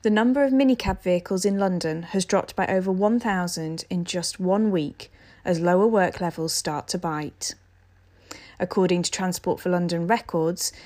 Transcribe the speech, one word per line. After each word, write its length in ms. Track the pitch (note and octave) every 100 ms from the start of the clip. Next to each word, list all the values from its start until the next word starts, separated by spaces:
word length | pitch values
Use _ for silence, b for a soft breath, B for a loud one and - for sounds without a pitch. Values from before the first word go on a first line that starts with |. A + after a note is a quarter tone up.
The 60 | A3
number 340 | G#3+ A#3 C4+
of 80 | C#4
minicab 520 | C4 C4+ B3 G3 F#3+
vehicles 420 | F#3 F3 F3+ F#3+ G3+
in 140 | G3
London 420 | G3 F3+ D#3+ D#3+
has 240 | E3+ F#3+ F#3
dropped 300 | G3 - -
by 100 | F#3
over 260 | F#3+ F#3+
one 280 | F#3 G#3 A#3
thousand 680 | A#3 F#3+ F3 F3 D#3+ D#3+ -
in 160 | F#3
just 360 | E3+ F3+ E3+ -
one 320 | F#3 G3+ A3
week 400 | F#3 D3 - - b b b -
as 140 | E3+
lower 260 | F3 F3+ A3
work 340 | A3 F3+ -
levels 340 | F3 - D#3+
start 340 | - - D3+ -
to 100 | F3+
bite. 560 | F3 D3+ D3 - - - _ _ _ _ _ B B B B B
According 440 | F3+ - F#3 F3+
to 80 | E3+
Transport 480 | - F#3 F3 - -
for 100 | F#3
London 380 | F3+ F3 E3+ E3+
records, 680 | A#3 - E3+ D#3+ F3+ - B